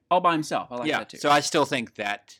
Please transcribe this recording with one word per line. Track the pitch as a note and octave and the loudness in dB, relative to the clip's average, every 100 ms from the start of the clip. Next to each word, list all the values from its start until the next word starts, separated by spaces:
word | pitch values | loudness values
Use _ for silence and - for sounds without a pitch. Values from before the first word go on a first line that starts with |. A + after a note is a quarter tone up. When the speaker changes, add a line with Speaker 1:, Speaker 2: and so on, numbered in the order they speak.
| - | 0
Speaker 1:
All | F3+ | 2
by | F3+ | 4
himself. | D#3+ D3+ C3+ F#2 | 0 -2 -6 -6
I | B2 | -6
like | D3+ | -2
Speaker 2:
yeah, | C3 | -2
Speaker 1:
that | - | -4
too. | - | -2
Speaker 2:
so | D3 | 2
I | D3 | 4
still | - D#3 | 4 0
think | C3+ C3 A2 | 0 -2 -4
that, | - G2+ G2+ - - | -6 -6 -6 -10 -20